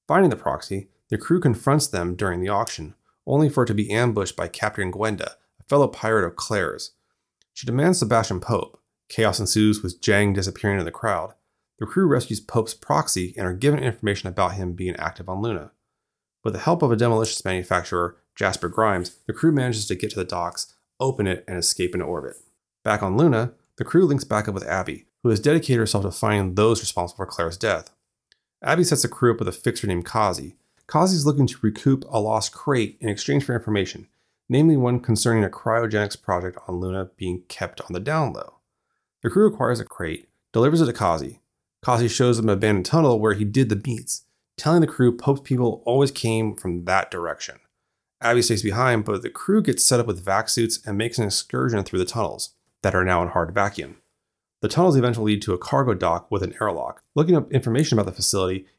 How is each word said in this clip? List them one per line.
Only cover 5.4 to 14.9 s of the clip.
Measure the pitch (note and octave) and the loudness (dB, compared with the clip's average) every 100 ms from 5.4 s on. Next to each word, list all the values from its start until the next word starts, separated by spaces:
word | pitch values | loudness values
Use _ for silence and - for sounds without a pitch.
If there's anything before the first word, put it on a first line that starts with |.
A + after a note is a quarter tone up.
| _ _ | _ _
a | |
fellow | - C#3+ C3+ | 0 2 2
pirate | - A2 A2 F2 | 0 0 2 0
of | - | -4
Claire's. | - G#2+ E2+ - - _ _ _ _ _ _ | -4 -2 -2 -6 -14 _ _ _ _ _ _
She | - B2 | -12 -4
demands | B2 D#3+ F3+ | 0 2 2
Sebastian | G#2+ A#2 G#2+ F#2 | 2 2 2 -4
Pope. | - A2+ - _ _ _ _ | -2 -4 -4 _ _ _ _
Chaos | - A2 G2 | 0 0 2
ensues, | G2+ - G#2+ G#2 | 0 4 4 2
with | - - | -4 -6
Jang | - G2+ G#2 | 0 2 2
disappearing | G2 G2 - G#2+ G2 | 0 -4 -4 -2 -2
in | E2+ | -4
the | |
crowd. | - A2+ F#2 D#2 - _ _ _ _ | -4 -4 -4 -6 -14 _ _ _ _
The | G#2+ | -4
crew | - F#3+ | 2 2
rescues | C3+ - A2 | 2 0 -8
Pope's | - A#2+ G#2+ | -2 -2 -2
proxy | - - C#3+ D#3 - F2+ - | -6 -2 0 0 -2 -4 -4
and | F#2 | -6
are | |
given | F#2 C3+ D3 | 0 0 2
information | B2+ G2+ G#2 G2+ F#2+ | 0 -2 -2 -2 -4
about | F2+ F2+ | -2 -2
him | G2 F2+ | -2 -6
being | F2 F#2 | -4 -6